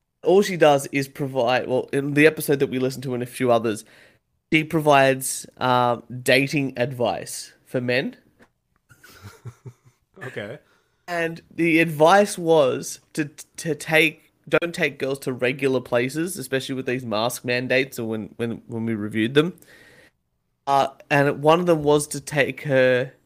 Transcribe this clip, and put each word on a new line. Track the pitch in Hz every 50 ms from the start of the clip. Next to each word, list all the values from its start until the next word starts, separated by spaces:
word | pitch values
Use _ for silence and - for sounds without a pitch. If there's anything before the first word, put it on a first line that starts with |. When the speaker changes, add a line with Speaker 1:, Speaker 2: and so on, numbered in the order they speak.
| _ _ _ _
Speaker 1:
all | - - 180 196
she | 208 190 190 160
does | 165 151 143 139 139 -
is | - 143 135 139
provide, | - - 147 135 131 131 117 117 127 120 - -
well, | 127 127 - - -
in | 139 139 147 143
the | 143 151 151
episode | 151 160 151 - 143 139
that | 143 -
we | 123 131
listened | 127 127 131 131 127
to | 139 123
and | 120 123
a |
few | 123 - - 131 123 117
others, | 117 110 117 104 107 - - _ - - _ _ _ _ _ _ _ _ _
she | - 156 156
provides, | 151 - 160 147 151 143 139 135 135 135 131 131 - - - - - _ -
uh, | - 127 123 123 123 120 120 110 - - 131 127
dating | 127 - 127 135 139 131 - 147 139 131 - -
advice | 123 139 131 123 120 104 87 - - - - - - - - _ _
for | _ - 131
men. | 123 123 123 127 160 247 - -
<laughs> | _ _ _ _ _ _ _ _ _ _ _ _ _ _ _ _ - - - - 98 98 - - - 120 - _ _ 127 - _ _ _ _ _ _ _ _ - -
Speaker 2:
Okay. | 127 - 120 104 101 135 151 _ _ _ _ _ _ _ _ _ -
Speaker 1:
And | 175 170 165 165 165 165 - _ -
the | - 170 170 160 165
advice | 165 170 156 143 156 165 190 202 208 202 - -
was | 175 165 165 156 139 127 123 127 - - - - _ _ -
to, | - 151 143 - - - - _ -
to | - 165 147
take, | 156 - - 160 156 165 156 160 - _ _ _ _ _ -
don't | 160 156 165 175 170
take | 180 170 143 139 -
girls | 143 131 139 139
to | - 143 127
regular | 120 123 123 143 143 139 135 131 127
places, | 127 - 123 120 127 131 139 156 165 190 185 -
especially | 131 - 135 131 131 - 135
with | 127 131
these | - 127 131 127
mask | 117 104 104 110 123 - - -
mandates | 123 123 123 131 127 127 131 131 135 - -
or | 117 110
when, | 113 110 104 - - -
when, | 120 117 110 - - -
when | 120 113 113
we | 113 113
reviewed | 104 104 107 107 110 110 120 139
them. | 147 156 180 180 - _ - - - - - _ - _ _ _ _ _ _ _ _ _ _ _ _ _ 139
Uh, | 139 135 135 - - - - -
and | 151 143 139 143 - 139 143
one | 151 160 175
of | 180 175
them | 165 156 147
was | 147 147 151 143 -
to | - 143
take | - - 151 147 131 - 131 -
her | - 151 135 131 127 127 127 123 131 135 - _ _